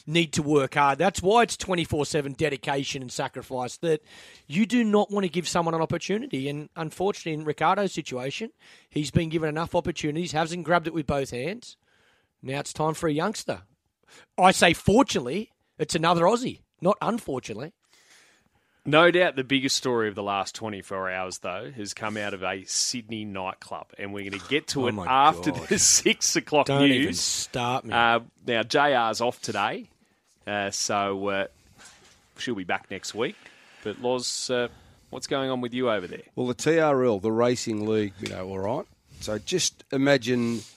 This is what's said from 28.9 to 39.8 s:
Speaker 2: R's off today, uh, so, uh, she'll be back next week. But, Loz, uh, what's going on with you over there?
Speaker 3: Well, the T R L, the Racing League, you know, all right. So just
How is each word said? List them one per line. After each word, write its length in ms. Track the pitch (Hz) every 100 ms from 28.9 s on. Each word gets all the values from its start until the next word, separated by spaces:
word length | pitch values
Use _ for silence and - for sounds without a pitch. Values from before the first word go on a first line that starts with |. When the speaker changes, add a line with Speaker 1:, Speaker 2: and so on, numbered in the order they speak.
Speaker 2:
R's 260 | 127 113 107
off 220 | 120 -
today, 460 | - 104 107 185 226 _ _ _ _ _ -
uh, 240 | 104 98
so, 560 | - - 104 101 98 101
uh, 200 | 98 98 _ _ _ - - _ _ _ -
she'll 160 | -
be 80 | 104
back 260 | 90 95 -
next 240 | 95 -
week. 220 | 104 139 214 - - - -
But, 180 | 107 98
Loz, 500 | 123 127 120 - -
uh, 180 | 123 120 - - _ _
what's 160 | 127 -
going 240 | 143 135
on 100 | 127
with 140 | 123
you 160 | 123 123
over 160 | 107 87
there? 160 | 87 - -
Speaker 3:
Well, 100 | 123
the 80 |
T 240 | 120 151 165
R 260 | 156 139
L, 140 | 127 101
the 140 | 104
Racing 560 | 110 120 123 - 107 107
League, 260 | 110 101 95
you 80 | 104
know, 180 | 95 92
all 100 | 95
right. 260 | 98 143 208 _ _ -
So 180 | - 107
just 440 | - 180 - -